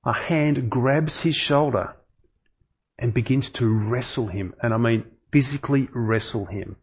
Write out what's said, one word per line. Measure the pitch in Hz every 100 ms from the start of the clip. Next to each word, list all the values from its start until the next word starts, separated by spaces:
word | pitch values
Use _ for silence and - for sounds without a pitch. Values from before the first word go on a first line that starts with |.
a | -
hand | 98 - 165 151 139 120
grabs | 127 127 143 156 -
his | 170
shoulder | 151 - 143 147 107 90 - _ _ _ _ _ _ _ _ _ -
and | 123
begins | 113 113 131 -
to | - 117
wrestle | 110 104 117 113 - 110
him, | 98 95 -
and | 120
I | 113
mean | 117 113 - _ _
physically | 147 131 139 - 139 135
wrestle | 123 113 110 - 110 95
him. | 101 95 95